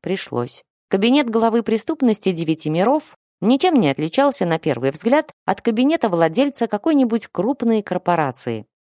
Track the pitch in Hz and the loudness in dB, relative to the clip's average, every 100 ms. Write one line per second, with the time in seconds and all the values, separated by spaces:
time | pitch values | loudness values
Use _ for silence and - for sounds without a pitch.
0 | 170 190 - 120 123 - - _ - 190 | -8 -8 -6 -6 -6 -10 -20 _ -4 0
1 | 226 277 240 220 226 233 214 214 - 320 | 2 2 2 0 0 0 0 -2 -4 0
2 | 247 208 196 165 160 160 151 160 214 302 | 0 0 -2 -2 -2 -2 -2 0 2 0
3 | - - _ _ 196 262 370 285 151 135 | -2 -18 _ _ 0 2 4 4 2 0
4 | 156 - 285 269 175 160 156 120 135 147 | -2 0 0 0 -2 0 -2 -2 -2 -2
5 | 233 294 302 - - 196 233 220 269 330 | 0 0 -2 -6 -4 -2 -2 0 0 0
6 | 220 170 165 175 285 - 233 208 - 294 | 0 2 0 2 -2 -2 -4 -2 0 2
7 | 240 226 - - 196 190 226 220 - 180 | 2 0 -4 -4 -4 -2 0 0 0 -4
8 | - 170 143 123 123 110 - _ _ | 0 0 0 -4 -6 -8 -10 _ _